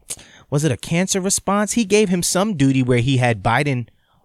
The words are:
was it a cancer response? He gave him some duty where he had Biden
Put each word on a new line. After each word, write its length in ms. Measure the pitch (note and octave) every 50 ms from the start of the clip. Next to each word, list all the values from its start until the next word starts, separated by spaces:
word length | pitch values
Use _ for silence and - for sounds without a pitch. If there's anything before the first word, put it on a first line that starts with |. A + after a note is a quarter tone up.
| _ - - - - - - - - _
was 140 | C3 D3 D3
it 80 | D3+
a 60 | A#2+
cancer 420 | - - - E3 E3+ F#3+ F#3+ - G3
response? 520 | F3+ G3 - - - - G3 G#3 G#3+ G3+ -
He 100 | A#3 A#3
gave 240 | F#3 G3+ G#3+ A3 F3+
him 140 | F#3+ F3 E3
some 320 | - - F3+ G3 A3+ G#3
duty 260 | C#3 C#3 C3+ C3+ C3 B2+
where 160 | B2 B2+ A#2+
he 180 | A#2 C3+ C#3
had 260 | B2 B2+ B2 A#2 G2+ F#2
Biden 440 | A#2+ A2+ C3 D3+ D3 C3+ B2 A#2 - _ _ _ _ _ _ _